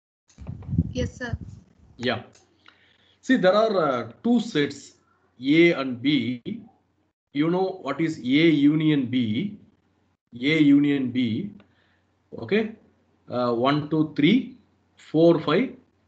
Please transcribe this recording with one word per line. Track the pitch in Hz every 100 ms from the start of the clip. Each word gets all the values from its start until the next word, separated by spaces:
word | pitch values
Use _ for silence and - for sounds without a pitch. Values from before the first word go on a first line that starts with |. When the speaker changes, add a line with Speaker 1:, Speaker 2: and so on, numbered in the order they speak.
| _ _ _ _ - - - - -
Speaker 1:
Yes, | 247 247 -
sir. | 247 233 - - _ _ _ _
Speaker 2:
Yeah. | 123 113 - _ _ _ _ _ _ _ _ _
See, | - 254
there | 185
are, | 202 226 196
uh, | 151 123 113 -
two | 233 240
sets, | - 156 143 - - _ _ _ _ _
A | 127 156 170
and | 156 135 120
B. | 123 147 117 123 - 214 - _ _ _ _ _ _
You | 143 156
know | 175 190 -
what | 127 139
is | 160 -
A |
union | 120 139 165 151 143 156 156 151 120
B? | 123 113 110 202 - _ _ _ _ _ _ _
A | 117 131 160
union | 147 143 143 143 127
B. | 120 123 107 101 - _ _ _ _ _ _ _ -
Okay. | 113 202 220 - _ _ _ _ _
Uh, | 123 123
one, | 117 127 147 147
two, | 156 156 -
three, | 147 240 - - _ _ _ _
four, | - 151 170 156
five. | - 165 269 - _ _